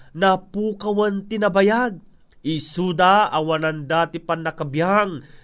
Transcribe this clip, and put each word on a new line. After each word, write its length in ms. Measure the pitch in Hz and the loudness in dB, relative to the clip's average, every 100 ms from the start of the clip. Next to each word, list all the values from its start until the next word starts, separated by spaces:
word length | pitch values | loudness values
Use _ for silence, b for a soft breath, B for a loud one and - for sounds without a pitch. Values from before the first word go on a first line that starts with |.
| B | B
napukawan 1120 | 160 190 185 190 202 214 202 208 208 208 196 202 | 0 2 2 -2 -6 -6 -4 -4 0 0 -2 -6
ti 160 | 214 | -2
nabayag. 560 | 208 190 196 233 247 170 - - _ - 147 | 0 4 4 2 0 -6 -18 -20 _ -10 -6
Isuda 800 | 156 - - 185 170 185 202 208 | -6 -6 -4 -2 2 4 6 4
awanan 560 | 156 156 160 156 156 139 | 0 0 0 -2 -4 -2
da 160 | 160 165 | 0 0
ti 160 | 165 | -4
pannakabiyang 1040 | - 165 160 - 151 143 175 208 202 147 b b | -6 -6 -6 -6 -6 -2 2 2 0 -6 b b